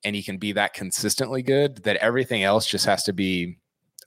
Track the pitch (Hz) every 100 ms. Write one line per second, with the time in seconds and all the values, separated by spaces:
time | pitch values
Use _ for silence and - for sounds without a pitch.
0 | 104 104 98 95 104 101 101 - 95 -
1 | 107 - 127 131 127 135 143 113 104 98
2 | 110 123 127 113 98 107 - 98 - 95
3 | - 95 95 90 87 87 _ _ _ -